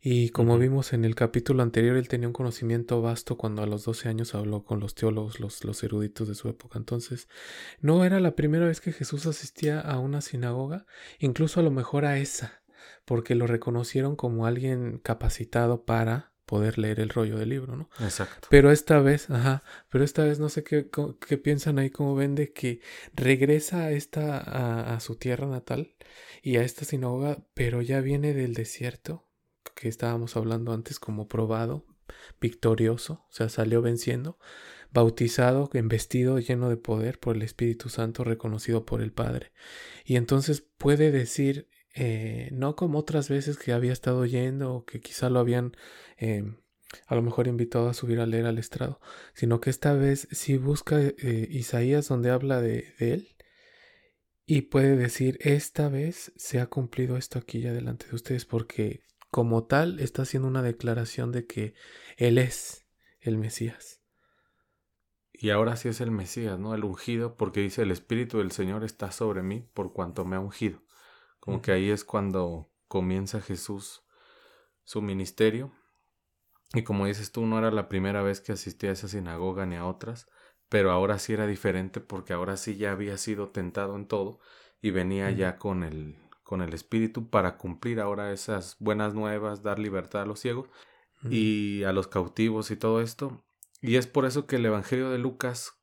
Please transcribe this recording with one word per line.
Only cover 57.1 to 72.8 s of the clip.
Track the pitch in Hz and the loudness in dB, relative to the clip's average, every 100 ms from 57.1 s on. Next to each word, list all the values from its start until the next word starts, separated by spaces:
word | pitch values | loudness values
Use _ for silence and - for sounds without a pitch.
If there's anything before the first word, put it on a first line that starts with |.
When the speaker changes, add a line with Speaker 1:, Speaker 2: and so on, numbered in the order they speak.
| 127 | -2
Speaker 1:
esto | - 127 | -4 -8
aquí | - 117 | -6 -6
ya | 120 | -4
delante | 120 120 120 - | -4 -6 -8 -8
de | |
ustedes", | 117 - 127 | -10 -4 -6
porque | - 117 113 - 107 - _ _ - | -2 -4 -4 -4 -4 -4 _ _ -6
como | - 117 113 113 | 0 2 2 2
tal | 139 170 180 | 2 2 -2
está | 135 - | -6 -4
haciendo | 131 135 131 | -2 -2 0
una | 131 | 0
declaración | 123 117 120 113 113 - 123 | -2 -2 -2 -2 -2 -4 -4
de | 123 117 | -4 -6
que | - 107 - - - - - | -6 -8 -8 -20 -20 -20 0
él | 120 117 | 4 6
es | 127 - - - _ _ _ _ | 4 -2 -12 -16 _ _ _ _
el | - 110 | -2 -2
Mesías. | 110 - 113 - - - _ _ _ _ _ _ _ _ _ _ _ _ _ | -2 -4 -6 -8 -20 -20 _ _ _ _ _ _ _ _ _ _ _ _ _
Speaker 2:
Y | - 107 | -4 0
ahora | 101 113 117 | 2 2 0
sí | 123 | -4
es | 113 | -4
el | 120 | -4
Mesías, | 107 92 - 110 92 | -4 -6 -6 -6 -4
¿no? | 104 | -6
El | 110 | -4
ungido, | 104 90 - 117 117 - | -4 -6 -4 -4 -4 -4
porque | 101 101 | -2 0
dice, | 101 110 | -2 0
"El | 104 | -2
Espíritu | 90 _ 117 120 113 | -2 _ -4 -2 -2
del | 95 | -2
Señor | - 95 104 | -2 -4 -4
está | 110 - 101 | -6 -8 -10
sobre | - 110 95 | -4 -4 -2
mí | 92 107 120 | -4 -6 -8
por | - 90 | -8 -8
cuanto | - 87 85 | -6 -6 -6
me | 90 95 | -4 -4
ha | |
ungido". | 98 - 107 85 _ _ - _ _ _ | -6 -4 -4 -4 _ _ -20 _ _ _
Como | - 120 | -6 -4
que | 113 | 0
Speaker 1:
Ujú. | 95 | 2
Speaker 2:
ahí | 98 | 2
es | 104 | 0
cuando | - 110 98 95 87 82 78 _ | -2 -4 -2 -2 -2 -6 -12 _